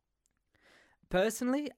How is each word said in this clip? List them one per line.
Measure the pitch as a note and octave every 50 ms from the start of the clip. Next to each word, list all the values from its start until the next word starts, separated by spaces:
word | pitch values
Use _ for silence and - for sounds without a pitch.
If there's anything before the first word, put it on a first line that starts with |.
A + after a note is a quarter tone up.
| _ _ _ _ _ _ _ _ _ _ _ _ _ - - - - _ _ _ _ _
Personally, | - F3+ F#3+ A3 G#3+ - B3 B3 B3+ C#4+ D4 - -